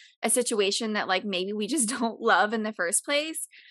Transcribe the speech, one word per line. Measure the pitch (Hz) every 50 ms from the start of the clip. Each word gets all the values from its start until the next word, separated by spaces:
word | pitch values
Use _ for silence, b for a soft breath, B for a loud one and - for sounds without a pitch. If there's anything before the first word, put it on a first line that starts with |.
| B B B _
a | - 208
situation | 214 254 240 - 240 208 196 190 202 - 233 214
that, | 214 208 139 147
like, | 185 185 196
maybe | 208 190 180 185 196
we | 208 214 214
just | 202 269 320 233 208
<laughs> | 269 233
don't | 247 226 214 -
love | 226 226 196 175 202 214
in | 226 220 214
the | 214
first | 220 - 180 170 - - -
place. | - 285 294 302 320 320 - - B B B B B